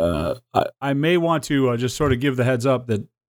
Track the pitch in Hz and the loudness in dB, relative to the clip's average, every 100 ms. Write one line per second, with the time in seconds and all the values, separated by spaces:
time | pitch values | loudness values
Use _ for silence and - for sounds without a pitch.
0 | 85 76 85 - _ - - - 139 139 | 0 0 -4 -6 _ -2 -2 -4 -4 0
1 | 156 180 170 160 - 143 127 120 123 - | 2 2 2 0 0 0 2 0 -2 0
2 | 147 127 143 127 123 123 131 123 120 104 | 0 2 0 0 0 0 0 0 0 -4
3 | - _ | -4 _